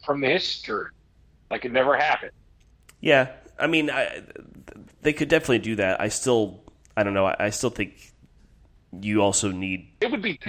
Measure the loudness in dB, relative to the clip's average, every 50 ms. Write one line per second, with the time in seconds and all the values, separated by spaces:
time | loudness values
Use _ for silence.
0 | -6 -4 -4 0 0 0 0 0 -2 -4 -8 -8 -8 -6 -6 -6 -6 -8 -14 _
1 | _ _ _ _ _ _ _ _ _ -10 -8 -6 -4 0 2 2 4 4 4 4
2 | 2 2 0 -2 -4 -8 -16 _ _ _ _ _ _ _ _ _ _ -20 -16 _
3 | 2 4 6 6 4 2 -2 -12 -20 -16 -6 -4 -2 0 2 2 0 0 0 -2
4 | -2 -4 -6 -10 -14 -16 -18 -18 -18 -20 -20 -20 -20 -18 -18 -18 -20 -20 -12 _
5 | 0 0 0 0 2 2 2 2 4 4 2 2 2 0 -2 0 0 0 0 0
6 | -2 -2 -4 -2 0 2 2 4 2 0 -4 -10 -20 -20 -20 _ _ _ _ -2
7 | 0 0 2 2 2 2 0 0 -2 -2 -2 -2 -4 -4 -2 -4 -6 -8 -10 -16
8 | -20 -20 _ _ -20 -20 _ _ -20 _ _ _ -20 _ _ _ _ _ -16 -10
9 | -4 -2 2 4 4 4 2 2 0 -2 -2 -4 -4 -6 -6 -8 -10 -12 _ -6
10 | -4 -4 -2 -4 -4 -6 -8 -4 0